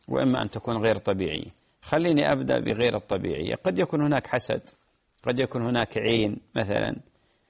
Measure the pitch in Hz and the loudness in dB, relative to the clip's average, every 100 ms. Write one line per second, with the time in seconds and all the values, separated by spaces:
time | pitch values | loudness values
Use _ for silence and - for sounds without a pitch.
0 | - 131 131 127 107 110 - 113 110 98 | -4 0 2 2 -2 -6 -4 0 2 2
1 | 104 95 87 78 - - _ _ - 151 | 0 0 -2 -4 -8 -16 _ _ -2 0
2 | 170 147 147 139 131 123 113 110 120 110 | 2 2 2 2 0 0 0 0 0 0
3 | - 95 95 71 90 113 190 185 185 151 | -2 -4 -2 -4 -4 -2 -2 0 0 0
4 | 147 139 - - - - - - _ _ | 2 0 0 -4 -2 -6 -6 -20 _ _
5 | _ _ 123 123 127 - 120 120 110 110 | _ _ -4 0 0 -2 0 0 0 -2
6 | 110 117 104 110 - 117 98 101 - - | 2 2 2 -2 -6 -4 0 0 -2 -6
7 | - _ _ _ | -12 _ _ _